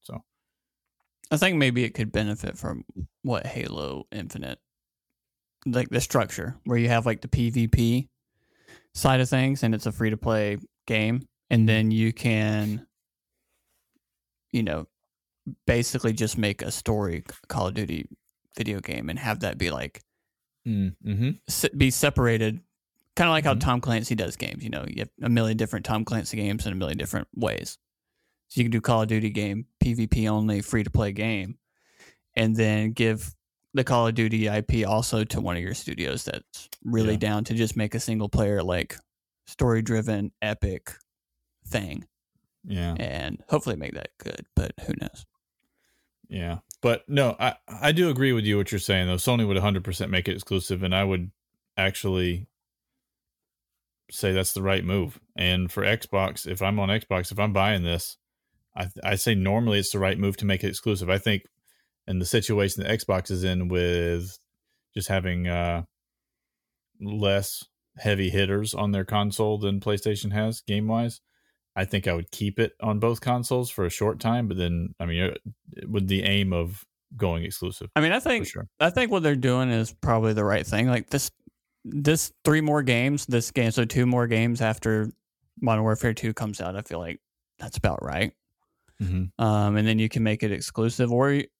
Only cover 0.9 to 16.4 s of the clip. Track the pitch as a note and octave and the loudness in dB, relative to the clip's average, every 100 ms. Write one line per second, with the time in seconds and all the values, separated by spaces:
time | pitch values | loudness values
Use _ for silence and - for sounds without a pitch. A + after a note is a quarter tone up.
0.9 | _ _ _ - D3+ F#3 E3+ C3+ B2 A2+ | _ _ _ -4 2 4 4 4 4 0
1.9 | - A2 G#2+ G#2 G#2 F#2+ - - C2 - | -2 -2 -2 -2 -4 -8 -8 -8 -8 -10
2.9 | F#2+ E2 _ C3+ A#2 - - - - C#2+ | -12 -12 _ -4 -4 -4 -8 -8 -6 -8
3.9 | C2+ - G#2+ - - C2+ - _ _ _ | -8 -10 -12 -10 -10 -12 -12 _ _ _
4.9 | _ _ _ _ _ _ _ - B2 - | _ _ _ _ _ _ _ -2 0 0
5.9 | A#2+ - C3 G#2 - E2+ - - A#2+ A#2 | -2 0 0 0 -4 -8 -8 -2 2 4
6.9 | A#2 A#2 A2 - - A#2 A#2+ A2+ - A#2 | 2 2 -2 -2 0 2 2 2 4 4
7.9 | B2 C#3 _ _ _ _ _ - - _ | 2 -2 _ _ _ _ _ -20 -20 _
8.9 | - C#3+ C3 B2+ C3 C3 C3+ A2+ A2 A#2 | 0 2 4 4 2 2 2 0 0 -2
9.9 | - A2 G#2+ A#2+ A2 G#2 G#2 - _ - | -2 0 0 0 0 0 -4 -8 _ -2
10.9 | A2 G#2+ B2 - _ - A#2+ A2 A2 A2 | 0 2 -2 -6 _ 2 6 6 6 4
11.9 | A2 A2+ A2 A#2+ G#2+ G#2+ G#2+ G#2+ G#2+ - | 4 2 2 0 2 2 0 -2 -4 -10
12.9 | _ _ _ _ _ _ _ _ _ _ | _ _ _ _ _ _ _ _ _ _
13.9 | _ _ _ _ _ _ B2 G2+ D#2 - | _ _ _ _ _ _ -2 -2 -4 -8
14.9 | _ _ _ _ _ - - - A#2+ B2 | _ _ _ _ _ -16 -6 0 0 0
15.9 | B2 A#2 A2 G#2+ - | 0 0 0 0 0